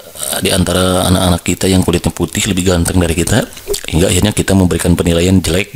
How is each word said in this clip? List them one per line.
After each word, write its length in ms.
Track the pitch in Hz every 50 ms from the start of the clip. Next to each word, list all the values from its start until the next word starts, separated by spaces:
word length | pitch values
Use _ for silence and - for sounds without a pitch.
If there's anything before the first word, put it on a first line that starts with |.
| - - - - - - - -
di 80 | - -
antara 560 | - 95 87 87 87 90 92 92 92 90 90
anak-anak 360 | 87 92 92 95 90 87 82 -
kita 240 | - 87 - - 95
yang 160 | 95 92 95
kulitnya 240 | - 87 85 - -
putih 400 | - - 90 82 - - - 107
lebih 240 | 95 90 90 95 90
ganteng 240 | 85 85 - 87 92
dari 160 | 87 82 80
kita, 320 | 82 85 - - 117 - - - - - - - - - -
hingga 220 | - - - 101
akhirnya 240 | 95 92 87 104 104
kita 240 | - - - 98 98
memberikan 400 | 92 87 87 85 - 90 87 82
penilaian 400 | 82 87 85 85 87 92 95 95
jelek 320 | 82 80 80 90 104 - -